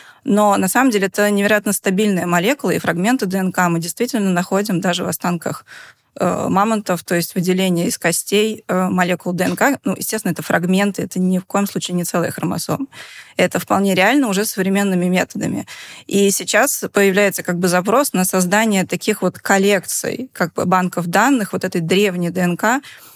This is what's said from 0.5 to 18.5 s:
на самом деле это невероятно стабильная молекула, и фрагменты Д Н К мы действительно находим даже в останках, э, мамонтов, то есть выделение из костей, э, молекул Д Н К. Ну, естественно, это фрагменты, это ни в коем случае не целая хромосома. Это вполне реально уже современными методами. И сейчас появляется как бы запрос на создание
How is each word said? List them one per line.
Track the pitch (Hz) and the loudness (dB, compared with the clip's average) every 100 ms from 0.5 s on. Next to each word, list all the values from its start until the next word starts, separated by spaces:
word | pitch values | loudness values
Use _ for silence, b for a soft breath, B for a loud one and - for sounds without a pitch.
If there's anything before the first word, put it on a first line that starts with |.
| 196 | 4
на | 190 | 2
самом | 247 262 | 2 2
деле | 208 196 | 2 0
это | 202 208 | 0 2
невероятно | 202 202 208 208 | 2 2 2 2
стабильная | 196 208 190 214 185 180 | -2 0 2 2 2 2
молекула, | 175 185 285 285 | 0 2 0 0
и | 175 | 0
фрагменты | 175 165 196 262 196 | 0 -2 0 0 0
Д | 190 | -2
Н | 185 | -2
К | 180 180 | 0 0
мы | 165 | 0
действительно | 165 - 240 233 196 | -4 -4 -4 0 0
находим | 175 180 196 208 180 | 0 0 -2 0 -2
даже | 190 175 | -2 -2
в | 185 | -4
останках, | 170 180 175 - 170 - B B B B - | -4 -4 -4 -4 -8 -12 B B B B -4
э, | 180 180 180 | -2 0 0
мамонтов, | 180 208 220 208 175 | 2 2 0 -2 -4
то | - 175 | -2 -2
есть | 165 196 | -2 -2
выделение | 180 185 190 170 175 | 0 2 2 0 -2
из | - | -2
костей, | 175 170 - 202 220 214 - | -2 -2 0 0 0 -2 -4
э, | 185 185 | -2 0
молекул | 185 180 175 - | 0 0 -2 -4
Д | 175 180 | -2 -2
Н | 180 | 0
К. | 269 277 - | 0 0 -2
Ну, | - | -4
естественно, | - 220 185 | -4 -4 -4
это | 175 | -4
фрагменты, | - 170 175 185 202 190 | -2 -2 2 2 2 -2
это | 190 185 | -6 -2
ни | 185 185 | 0 0
в | - | -2
коем | 202 202 | -2 -2
случае | 190 - 180 | -4 -4 -4
не | |
целая | 175 175 165 | -2 -2 -2
хромосома. | - 160 180 - 156 269 B B B B - | -4 -4 -4 -4 -4 -6 B B B B 0
Это | 180 185 | 0 0
вполне | - 196 196 185 | -2 0 2 4
реально | 190 285 247 | 4 4 2
уже | 190 214 | 0 -2
современными | - 190 196 202 180 180 | -2 0 2 2 2 2
методами. | 180 175 - - - - B B B - | 0 -2 -4 -4 -4 -8 B B B -4
И | 196 202 | 2 2
сейчас | - 180 214 269 - 190 | 0 0 2 2 0 -2
появляется | - 196 190 202 - | 2 4 4 2 0
как | - 175 | -4 0
бы | 180 | 2
запрос | 180 190 233 285 | 2 2 2 2
на | 185 185 | 0 0
создание | 190 180 | 0 2